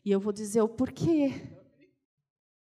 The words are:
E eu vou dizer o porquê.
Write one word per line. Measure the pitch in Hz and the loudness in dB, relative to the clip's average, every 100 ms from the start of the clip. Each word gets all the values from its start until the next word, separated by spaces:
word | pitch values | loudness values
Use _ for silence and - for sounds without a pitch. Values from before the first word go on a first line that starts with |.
E | 202 | 0
eu | 196 | 0
vou | 208 | 0
dizer | 208 208 226 | -4 -2 2
o | 220 | 2
porquê. | 233 254 - 330 320 277 - - - - _ _ _ _ _ _ _ _ _ _ | 0 -4 -2 0 2 2 -2 -12 -18 -20 _ _ _ _ _ _ _ _ _ _